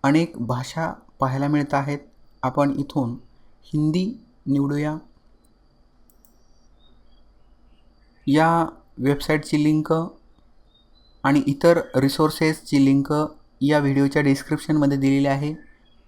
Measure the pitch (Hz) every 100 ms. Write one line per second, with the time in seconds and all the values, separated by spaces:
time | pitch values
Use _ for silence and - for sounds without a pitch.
0 | 139 156 170 - 117 123 123 - 160 -
1 | - _ 131 135 143 147 147 139 135 143
2 | - _ - _ 131 143 143 139 139 147
3 | 120 120 - _ - _ - 151 151 170
4 | 190 262 - _ - 139 139 143 151 156
5 | - _ _ _ _ _ _ _ _ _
6 | _ _ _ _ _ - _ _ _ -
7 | - - _ _ _ _ _ _ _ _
8 | _ _ - 143 160 170 160 - _ -
9 | 131 143 - 156 - 151 147 156 151 160
10 | 170 - _ _ _ _ _ _ _ _
11 | _ _ 135 143 135 135 170 165 - 131
12 | 135 - 156 - 160 156 - 143 139 139
13 | 139 151 151 - _ _ 139 151 143 139
14 | 139 151 139 135 - 151 - 151 143 139
15 | 135 139 139 139 147 160 - _ _ -